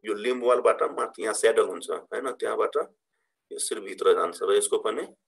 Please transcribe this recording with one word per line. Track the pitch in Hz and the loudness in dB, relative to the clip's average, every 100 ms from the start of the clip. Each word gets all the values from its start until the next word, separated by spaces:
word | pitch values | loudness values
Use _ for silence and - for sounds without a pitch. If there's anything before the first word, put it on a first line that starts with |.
| 107 | -6
यो | |
limb | 101 110 127 | -4 -2 0
वालबाट | 120 123 113 110 156 | 2 4 4 2 0
माथि | - 117 - | -2 -6 -4
यहाँ | 110 | -4
saddle | 104 113 117 107 | 2 4 4 2
हुन्छ, | 85 - - - | -2 -8 -10 -8
होइन? | 107 131 123 | -8 -8 -6
त्यहाँबाट | 110 110 107 147 160 _ _ _ _ _ _ | -4 0 0 0 -4 _ _ _ _ _ _
यसरी | 104 - 110 | -8 -6 -6
भित्र | 98 92 95 | -8 0 4
जान्छ | 90 87 85 | 4 2 -2
र | 92 101 | 2 2
यसको | - 110 | 2 -2
पनि | 110 95 175 _ | -2 -4 -8 _